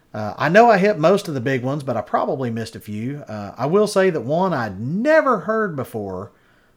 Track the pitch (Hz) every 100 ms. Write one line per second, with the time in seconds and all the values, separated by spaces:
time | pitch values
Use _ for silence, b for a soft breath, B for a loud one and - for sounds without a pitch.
0 | b 107 107 - 139 196 240 196 202 165
1 | 160 196 175 139 117 131 127 147 131 113
2 | - - - 135 123 113 110 110 - 104
3 | 123 147 - 107 101 - 139 196 208 196
4 | 190 160 113 160 185 147 110 92 123 185
5 | 277 320 277 214 160 220 208 143 113 110
6 | 98 92 101 b b b b